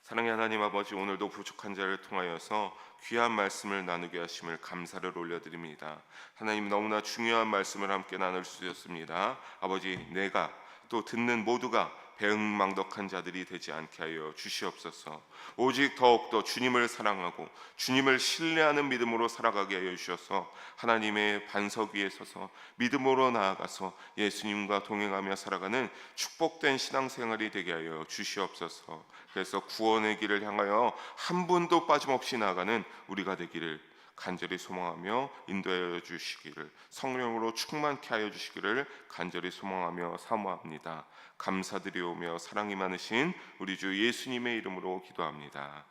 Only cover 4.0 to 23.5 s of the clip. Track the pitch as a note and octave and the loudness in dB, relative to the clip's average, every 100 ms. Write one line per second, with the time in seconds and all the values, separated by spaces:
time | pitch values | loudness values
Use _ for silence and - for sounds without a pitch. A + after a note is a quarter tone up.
4 | F2 F2 E2+ - E2+ D#2+ - F2+ E2+ F#2+ | -2 -6 -6 -8 -6 -8 -8 -8 -8 -6
5 | F#2 F2 E2+ E2+ D#2+ E2+ E2 D2+ D2+ D#2 | -6 -6 -6 -6 -8 -12 -12 -10 -12 -12
6 | - - - - A2 G#2+ G2+ G2+ G#2+ G#2+ | -16 -20 -20 -6 0 0 2 2 4 0
7 | G#2 - A#2 A#2 A2 G2+ F#2+ G2 G2 G2 | 0 -2 4 4 4 2 0 -2 0 -2
8 | F#2 F#2+ F#2 F#2 F2+ - F#2 E2+ - E2+ | -2 -2 0 0 -4 -8 -8 -8 -10 -10
9 | D#2+ E2 G#2 C3 - - F#2+ F#2+ F#2 F#2 | -6 0 0 0 -12 -8 -2 -2 -2 -6
10 | E2 F2+ G2 G2 D#2+ - - - - A#2 | -4 -2 0 0 0 -4 -18 -20 -4 -4
11 | - A#2 A#2+ A#2 G#2+ A#2 B2 A2 E2 - | -2 -2 2 2 2 2 4 2 2 -4
12 | - - G#2 G#2+ G#2+ G#2 G2 F#2+ F#2+ - | -18 0 2 4 2 2 2 2 -4 -4
13 | G2 F#2 E2+ F2+ F2+ F2+ - D#2+ D#2 - | -6 -6 -6 -8 -8 -10 -8 -8 -10 -8
14 | E2 E2 D#2 D#2 G#2 - G2 - E2+ - | -6 -6 -8 -8 -8 -4 -4 -6 -12 -12
15 | - D#2 - - - - B2+ B2+ C#3 - | -12 -14 -16 -16 -14 2 2 6 2 8
16 | B2+ A#2 - A2 G2 - B2+ B2 A#2+ - | 8 8 6 0 0 2 4 4 4 2
17 | G#2+ G2 F2 - D#2 - - - - C3 | 0 0 -2 -6 -12 -14 -20 -6 2 6
18 | C3+ B2+ - - E3 D#3+ D#3 D3 C#3+ B2+ | 8 6 4 0 2 6 6 6 2 2
19 | A#2 A2+ A#2 - A2+ G2+ G2 G2 F#2 F2+ | 2 4 2 4 2 4 0 0 -2 -4
20 | - F2 - G2 F2 - - - A#2 A2+ | -4 -6 0 -2 -2 -12 -16 -4 4 4
21 | G#2+ G#2 G#2 G#2 - G2+ G2+ A2+ G#2 G2+ | 4 4 4 2 0 -2 0 0 -2 0
22 | G2 - - F#2 F#2+ - - - A#2+ C3+ | -2 -4 -14 -10 -12 -12 -20 0 2 4
23 | C3 C3 C3 A#2 F#2+ | 6 6 6 6 4